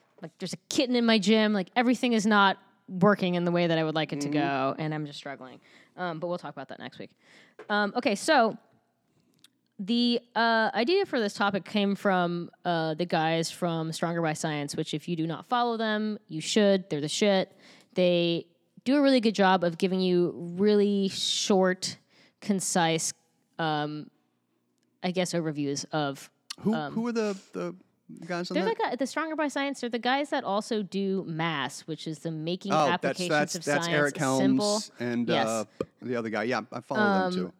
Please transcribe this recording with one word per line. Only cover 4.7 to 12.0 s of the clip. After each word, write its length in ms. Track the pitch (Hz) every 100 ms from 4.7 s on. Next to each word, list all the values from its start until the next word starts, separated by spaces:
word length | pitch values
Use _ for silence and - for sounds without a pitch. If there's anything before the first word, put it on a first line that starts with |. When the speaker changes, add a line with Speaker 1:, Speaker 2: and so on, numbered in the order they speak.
| -
Speaker 1:
and 140 | 156
I'm 120 | 156 147
just 120 | 143
struggling. 420 | 143 135 127 123 _ - _ -
Um, 220 | 180 160
but 80 | 170
we'll 100 | 175
talk 160 | 147
about 160 | 147 135
that 100 | -
next 180 | 120 -
week. 120 | - _ _ - - - -
Um, 220 | 208 208 247
okay, 180 | 247 196
so 420 | - 302 226 - _ _ _ _ _ _ _ _ _ _ _ -
the, 400 | 190 240 240 240 - 214
uh, 340 | 233 226 220
idea 320 | - 240 381 392
for 140 | 269
this 140 | 208
topic 300 | - 202 196 -
came 300 | 208 202
from, 540 | 196